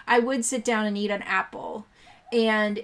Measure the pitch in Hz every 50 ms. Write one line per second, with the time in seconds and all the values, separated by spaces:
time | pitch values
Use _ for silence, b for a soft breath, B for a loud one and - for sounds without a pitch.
0 | B B 240 240 233 254 269 247 233 - 269 240 214 240 233 214 214 214 202 202
1 | 208 202 208 202 190 - 190 190 190 - - - - 165 - 214 214 - B B
2 | B B B B B B - 233 226 220 214 214 214 208 208 214